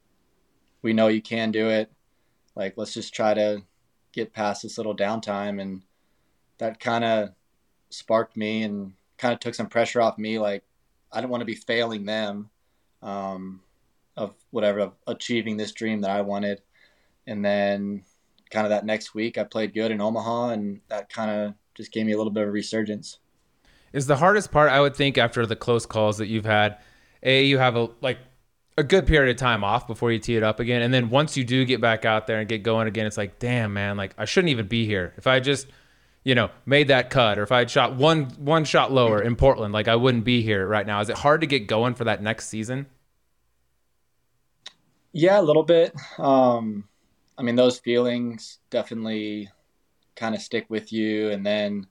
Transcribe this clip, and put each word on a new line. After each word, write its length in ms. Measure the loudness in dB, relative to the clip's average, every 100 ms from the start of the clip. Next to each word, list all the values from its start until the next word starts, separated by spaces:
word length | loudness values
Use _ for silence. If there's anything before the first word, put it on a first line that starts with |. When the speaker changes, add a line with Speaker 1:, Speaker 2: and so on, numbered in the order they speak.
| _ _ _ _ _ _ _ _
Speaker 1:
we 100 | -2
know 160 | 2 4
you 140 | 2
can 300 | -2 -4 -2
do 160 | 0 0
it. 220 | 0 -2 _ _ _ _ _ _ -8
Like, 200 | -8 -8
let's 160 | -10
just 220 | -10 -10
try 200 | -2 0
to 280 | 2 0 -2 -10 _ _ _ _
get 200 | -10 -8
past 300 | -4 -6 -6
this 160 | -10 -8
little 180 | -8 -4
downtime." 640 | -4 -4 -6 -6 -6 -6
And 220 | -10 -12 -16 _ _ _ _ _ _ _
that 220 | -8 -6
kinda 560 | -4 -2 0 0 -2 -10 _ _ _ _ _
sparked 460 | -16 0 0 0 -6
me 260 | -4 -4
and 320 | -4 -6 -10 -16 _ -4
kinda 200 | -2 -2
took 180 | -6
some 140 | -8 -2
pressure 320 | 0 0 2
off 180 | 0 0
me. 200 | -4 -2
Like, 260 | -2 -4 -10 _ _ _ _
I 80 | -8
didn't 100 | -6
wanna 140 | -6
be 100 | -6
failing 500 | -8 -4 -2 -2 -4
them, 460 | -6 -4 -4 -8 -14 _ _ _ _ _
um, 640 | -12 -10 -8 -10 -12 -16 _ _ _ _ _ -10
of 180 | -10 -10 _
whatever, 300 | -2 0 0
of 140 | -4 -6 -12
achieving 500 | -10 -4 -4 -4 -6
this 160 | -8
dream 280 | -6 -4 -2
that 100 | -2
I 120 | -2
wanted. 400 | -4 -4 -4 -6 _ _ _ _ _ _ -12
And 160 | -4
then 600 | -2 0 0 -2 -4 -8 -14 _ _ _ _
kinda 200 | -4 0
that 140 | -2
next 300 | -2 -6 -6
week 240 | -6 -6 -4
I 60 |
played 280 | -6 -4 -4
good 200 | -2 -4
in 80 | -2
Omaha, 480 | -2 -2 -4 -4 -4
and 300 | -4 -6 -8 _
that 200 | -10 -8
kinda 460 | -6 -4 -4 -6 -8 _
just 180 | -20 -8
gave 140 | -4 0
me 60 |
a 40 | 0
little 160 | -2
bit 100 | -2
of 60 | -2
a 40 |
resurgence. 680 | -2 -4 -4 -4 -6 -12 -20 _ _ _ _ _ _ _
Speaker 2:
Is 140 | -4 0
the 100 | 4
hardest 340 | 4 4 2
part, 200 | 4 6
I 100 | 6
would 160 | 4 2
think, 200 | 0 2
after 300 | 2 0 -2
the 100 | -2
close 300 | 0 0 0
calls 320 | 0 0 0
that 80 | -2
you've 180 | -2
had, 340 | 2 4 2 -2 _ _ _ _
A, 220 | 2 4
you 140 | 4 4
have 160 | 4
a, 140 | 2 -2 -4
like, 180 | -6 -6 -12 _ _ _ _ -2
a 80 |
good 220 | 2 2 4
period 240 | 4 4
of 80 | 2
time 260 | 0 0
off 220 | 0 0 -2
before 240 | -2 0
you 60 | 0
tee 180 | 0 0
it 60 |
up 180 | 2 0
again. 220 | -2 0
And 100 | 2
then 180 | 2 2
once 260 | 2 2 -2
you 80 |
do 200 | 0 0
get 160 | 2 2
back 240 | 2 2
out 220 | 2 0 0
there 120 | -4
and 100 | -2
get 140 | -4
going 240 | 0 0 0
again, 200 | -2 -4
it's 100 | -4
like, 220 | -8 -6
"Damn, 340 | -2 -2 -2
man, 240 | -2 -4 -4
like, 180 | -8 -8
I 60 |
shouldn't 260 | -2 2 2
even 180 | 0 0
be 160 | -2 0
here. 280 | -2 -4 -2
If 100 | 2
I 140 | 2
just, 260 | 2 -2 -6 _ _ _ _ _
you 120 | 0
know, 160 | 2 2 -4
made 220 | 2 4 6
that 220 | 4 4
cut, 280 | 4 4 2
or 40 |
if 80 | 2
I 80 | 2
had 120 | 4
shot 260 | 2 2 4
one, 300 | 4 4 0 -6
one 260 | 0 2
shot 280 | 4 2 4
lower 280 | 4 4 2
in 140 | 0
Portland, 380 | 4 4 4 0
like, 160 | 0 2
I 80 | 4
wouldn't 280 | 4 2
be 180 | 2 2
here 240 | 2 0 2
right 200 | 0 0
now." 140 | -2
Is 80 | -2
it 100 | 0
hard 220 | 2 2
to 60 | 2
get 180 | -2 0
going 280 | 0 0
for 100 | 0
that 180 | -2 -2
next 260 | -4 -6 -8
season? 380 | -8 -6 -8 -10 _ _ _ _ _ _ _ _ _ _ _ _ _ _ _ _ _ -20 -20 _ _ _
Speaker 1:
Yeah, 280 | 2 4 6
a 20 |
little 220 | 6 4
bit. 280 | 6 4 4 -2 -16 -4
Um, 720 | 4 6 4 2 -2 -8 -12 _ _ _ _ -6
I 60 |
mean, 140 | 0 4
those 240 | 4 2
feelings 800 | 0 2 2 -2 -6 -10 -16 -20 _
definitely 800 | -6 -4 -8 -6 -6 -6 -8 -12 _ _ _ _ _ _
kinda 240 | -8 -6 -6
stick 280 | -6 -8 -6
with 240 | -8 -6
you. 380 | -4 -2 -2 -2
And 140 | -2
then 440 | -2 -2 -2 -4 -10